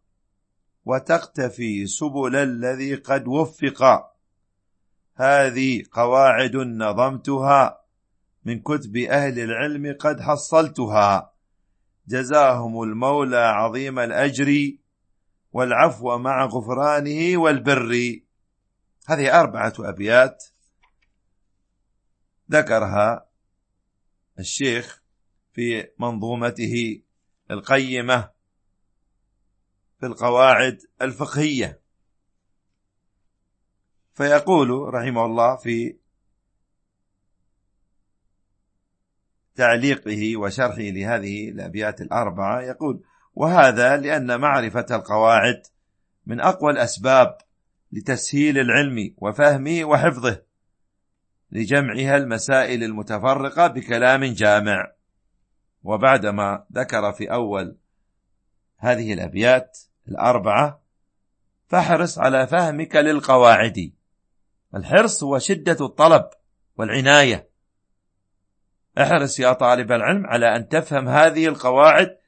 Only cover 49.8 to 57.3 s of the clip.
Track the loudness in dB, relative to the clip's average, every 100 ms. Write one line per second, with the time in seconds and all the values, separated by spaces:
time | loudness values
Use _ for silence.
49.8 | 0 0 0 -2 -4 -6 _ _ _ _
50.8 | _ _ _ _ _ _ _ -8 -2 -2
51.8 | -2 -4 0 0 0 -4 0 0 0 -4
52.8 | -6 -8 -8 -4 -2 -2 -2 0 0 0
53.8 | -6 0 2 2 0 0 2 2 2 -4
54.8 | -6 _ _ _ _ _ _ _ _ _
55.8 | -8 0 4 4 0 -2 -4 -4 -8 -8
56.8 | -4 -4 -4 -6 -6